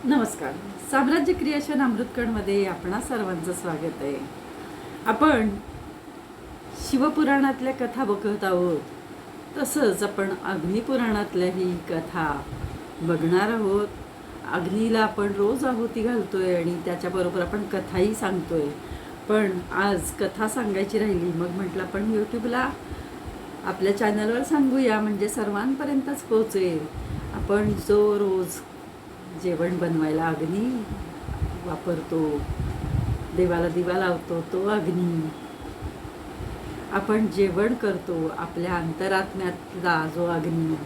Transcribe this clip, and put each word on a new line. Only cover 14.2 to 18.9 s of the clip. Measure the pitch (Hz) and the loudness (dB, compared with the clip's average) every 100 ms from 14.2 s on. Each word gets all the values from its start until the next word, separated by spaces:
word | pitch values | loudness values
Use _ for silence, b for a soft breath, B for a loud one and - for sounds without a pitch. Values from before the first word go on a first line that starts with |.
| - - - | -16 -12 -4
अग्नीला | 170 170 202 226 220 | -2 0 2 4 4
आपण | 214 214 202 196 | 2 2 0 2
रोज | 202 254 | 2 4
आहुती | 269 233 226 233 | 0 0 -2 0
घालतोय | 220 240 180 190 185 | 0 0 0 0 2
आणि | 175 170 170 | 2 0 -2
त्याच्याबरोबर | 175 175 185 185 180 196 | -4 -2 -2 0 0 0
आपण | 214 214 | 0 -2
कथाही | 196 190 - 180 202 | -2 -4 -2 2 2
सांगतोय, | 214 196 190 160 165 147 147 B | 2 -2 -2 0 0 0 -4 B